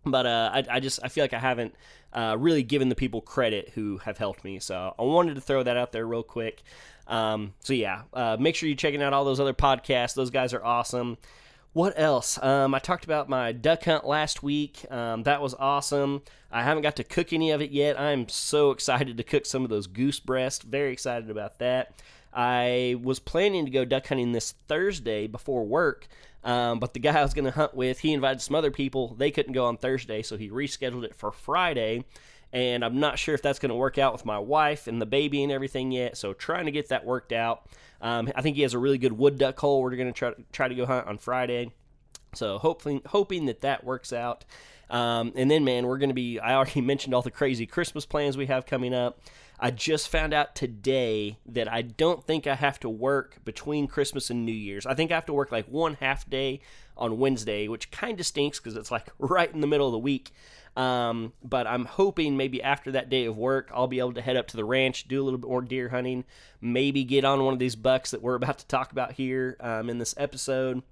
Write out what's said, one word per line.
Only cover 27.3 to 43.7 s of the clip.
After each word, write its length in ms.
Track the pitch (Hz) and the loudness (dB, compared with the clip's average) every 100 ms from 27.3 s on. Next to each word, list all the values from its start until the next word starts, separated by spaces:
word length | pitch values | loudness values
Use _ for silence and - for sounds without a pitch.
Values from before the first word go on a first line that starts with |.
gonna 180 | 147 135 | 2 -2
hunt 220 | 151 151 | 0 -2
with, 260 | 131 127 127 | 0 -2 0
he 140 | 156 | 0
invited 280 | 147 135 123 | 2 2 0
some 140 | - | 0
other 160 | 156 151 | 0 0
people. 440 | 135 135 135 120 117 | 0 -2 -2 -4 0
They 140 | 147 | 0
couldn't 220 | 147 139 | 0 -2
go 120 | 131 | 0
on 120 | 120 117 | 0 0
Thursday, 440 | 131 131 113 110 | -2 -2 -4 -8
so 160 | 110 104 | -6 -8
he 120 | 107 | -8
rescheduled 540 | 117 143 - 127 123 | -6 -6 -4 -6 -6
it 120 | 117 | -10
for 160 | - 104 | -6 -8
Friday. 720 | - - 165 175 135 110 117 - - - - - | -6 -2 0 2 0 0 -2 -6 -18 -20 -20 -8
And 320 | 127 127 120 | -2 0 0
I'm 140 | 117 127 | 0 2
not 200 | 151 131 | 0 0
sure 160 | - | -2
if 60 | 147 | 0
that's 180 | 147 139 | 0 0
gonna 160 | 135 | -2
work 220 | 120 131 139 | 0 0 2
out 160 | 135 | 2
with 120 | 110 | 2
my 120 | 113 104 | 0 -4
wife 500 | 107 151 151 143 117 | 2 4 4 2 -4
and 140 | 117 | -4
the 40 | |
baby 380 | 107 139 147 143 | 2 2 4 2
and 80 | 143 | 0
everything 400 | 135 135 131 131 | 0 -2 -4 -2
yet, 260 | 127 123 - | 0 -2 -4
so 160 | 101 | -8
trying 320 | 98 - 175 | -6 -4 -2
to 60 | 160 | -2
get 180 | 143 147 | -4 -2
that 160 | 127 | -2
worked 280 | 117 127 - | 0 -4 -2
out. 340 | 113 117 117 - - - - | -2 0 -2 -8 -20 -20 -8
Um, 320 | 117 117 113 | -4 -2 -2
I 60 | 127 | 0
think 140 | 143 | 0
he 60 | 139 | 2
has 120 | 135 | 2
a 60 | 120 | 2
really 180 | 135 135 | 2 4
good 160 | 123 | 2
wood 240 | 110 143 139 | 4 4 6
duck 220 | 135 131 | 0 2
hole 220 | 143 135 | 2 2
we're 140 | 127 | 2
gonna 160 | 127 127 | -2 -4
try, 220 | 120 123 120 - | -2 -4 -4 -14
try 160 | - 131 | -4 -2
to 80 | |
go 100 | 123 | 0
hunt 220 | 123 127 - | 0 -2 -2
on 100 | 104 | -8
Friday. 560 | - 127 123 120 123 - _ _ _ - _ | -4 -2 0 -2 -6 -12 _ _ _ -20 _
So 240 | - 110 98 | -6 -4 0
hopefully, 440 | 160 165 147 139 - | 0 0 -4 -4 0
hoping 380 | 202 196 180 143 | 0 0 -2 -2
that 140 | 110 | -2
that 220 | 135 | -2